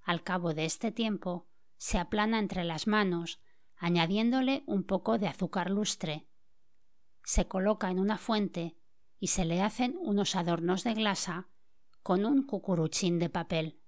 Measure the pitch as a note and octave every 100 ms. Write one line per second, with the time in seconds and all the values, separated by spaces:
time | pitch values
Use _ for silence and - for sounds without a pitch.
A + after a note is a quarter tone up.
0 | - E3+ - F#3 F3 D#3 D#3+ - A3+ G#3
1 | A3+ G3+ F#3 F3+ - - - - - G3
2 | F3 G#3+ G#3+ A3+ G3 F#3+ E3+ D#3+ - G#3+
3 | G3 E3+ E3+ - - - - - E3+ F3
4 | E3 G3+ A3+ C4 C4 C4 - G3 F3 F#3+
5 | G#3 A3+ F#3 - F3 F#3+ F3+ G3 G#3+ -
6 | E3 D3+ - - - - - - - -
7 | - - - - F3 F#3+ F#3+ G#3+ F#3+ F#3
8 | G3 G#3+ - G#3+ G3+ - E3 - - -
9 | - - F3+ - E3 E3+ G3+ - B3 F4
10 | E4 G3+ G3 F#3+ F3 E3+ E3+ F#3 A#3+ G#3+
11 | G#3+ G3 - E3+ F#3 - - - - -
12 | - F3+ G#3+ C#4 C#4 G3 F#3+ F3 D#3+ -
13 | F#3 E3+ E3+ F3 E3 E3 D#3+ -